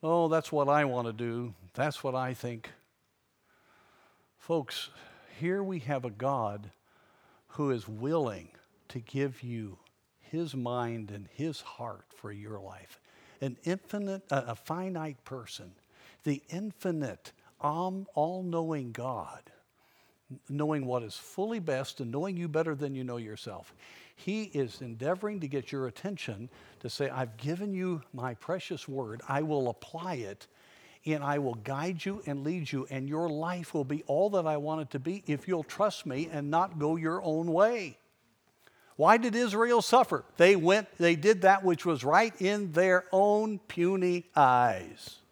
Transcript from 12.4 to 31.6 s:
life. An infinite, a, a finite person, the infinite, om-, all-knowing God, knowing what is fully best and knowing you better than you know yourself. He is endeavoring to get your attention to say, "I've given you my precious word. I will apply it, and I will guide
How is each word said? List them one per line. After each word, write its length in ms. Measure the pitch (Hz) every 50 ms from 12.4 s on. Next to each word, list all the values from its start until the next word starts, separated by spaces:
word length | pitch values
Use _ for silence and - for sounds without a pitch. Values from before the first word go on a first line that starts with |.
| 104 107 110 101
life. 420 | 92 92 90 95 95 - - - _ _ _ - - - - _
An 160 | 139 135 123 - -
infinite, 580 | 165 180 196 _ - - 208 208 196 190 190 - _
a, 180 | 143 139 123 117
a 60 | 117
finite 720 | - - - 156 175 185 190 185 170 156 156 143 - _
person, 480 | - 135 131 117 107 - - 110 90 87 _ _ _ _ _ - - - _ _
the 180 | 156 143 139 _ _
infinite, 840 | - 175 202 214 185 _ - 190 175 156 147 123 95 - _ - - _ _ - _ _
om-, 460 | - 147 151 165 180 185 185 190 196 - -
all-knowing 760 | - 147 160 180 185 185 180 170 165 165 160 160 147 131 120 113
God, 580 | 120 120 131 127 110 82 - - - - - - _ _ _ _ _ _ _ _ _ _ _ _ _ _ _ 135 139 _ _
knowing 360 | 139 143 151 151 156 147 135
what 180 | 127 123 123 117
is 120 | 107 -
fully 460 | - - - - - 190 220 233 226
best 400 | 180 160 139 131 135 - - -
and 100 | 139 117
knowing 260 | 117 139 160 196 190
you 120 | 175 175 170
better 260 | 147 156 165 160 156
than 200 | 135 147 143 135
you 100 | 131 127
know 120 | 127 120
yourself. 560 | 120 117 107 107 104 - 117 98 - - - - _ - - - - - - _
He 260 | _ - - 196 220 214
is 400 | 196 170 147 135 117 - - 131
endeavoring 560 | 123 117 113 127 147 180 185 208 208 214 202
to 80 | 165
get 240 | 143 139 139 123 -
your 160 | - 139 131
attention 640 | 127 110 - - 190 208 170 - - 110 98 117 127 - - - - - -
to 100 | - 123
say, 180 | - - 147 135
"I've 280 | 131 131 131 117 110
given 360 | 110 113 139 165 175 202 208 196
you 300 | 185 185 185 180 160 131 - -
my 220 | 135 120 127 120
precious 540 | - - - 170 190 - - 185 143 - -
word. 340 | 135 135 131 110 104 113 - -
I 140 | 139 143 156
will 260 | 156 151 143 131 120
apply 460 | 113 - - - - 160 170 185 175
it, 340 | 139 113 98 101 - - - _ _ _ - - - - - - - _
and 160 | 156 156 151 143
I 160 | 139 143 147
will 160 | 143 131 117
guide 500 | 113